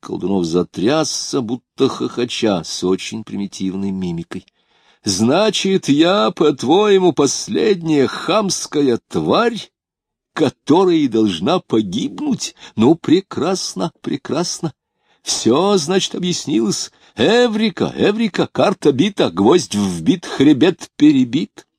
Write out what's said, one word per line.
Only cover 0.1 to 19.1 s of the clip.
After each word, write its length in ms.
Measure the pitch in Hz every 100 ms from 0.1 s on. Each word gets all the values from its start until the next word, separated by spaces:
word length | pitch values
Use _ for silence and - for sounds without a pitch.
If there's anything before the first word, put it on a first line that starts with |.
| 90 90 98 85
затрясся, 960 | 87 87 - 98 156 147 - - 143
будто 460 | 110 123 _ - 131
хохоча, 760 | - 123 - 120 - 110 92
с 180 | 82 -
очень 400 | 92 92 - 110
примитивной 680 | 110 101 101 - 95 92 98
мимикой. 560 | 95 92 85 85 92 _ _ _ _ _ _
"Значит, 880 | - 92 113 160 214 - 196 190 -
я, 400 | 143 165 202 220
по-твоему, 840 | - 156 143 120 175 208 190 180
последняя 920 | 151 143 - - 202 - 190 160 151 123
хамская 920 | - - 196 196 - - 151 143 113 _
тварь, 600 | 90 78 147 233 233 - _ _ _ _ _ _
которая 640 | - 147 - - 160 190 165
и 100 | 143
должна 520 | 110 107 85 101 180
погибнуть? 960 | - 117 104 139 240 285 294 190 - - - -
Ну, 180 | 117
прекрасно, 1000 | 165 - 170 - - 156 190 - - 180 _
прекрасно. 720 | - 139 - 139 175 - 165 _ _ _ _ _
Все, 540 | - - - 131 190 202
значит, 380 | 143 190 -
объяснилось. 760 | - 175 170 - 185 220 - - _ _
Эврика, 800 | - 147 233 247 214 220 - 78
эврика, 520 | 64 147 214 226 - 151
карта 460 | - 160 196 151
бита, 380 | 131 196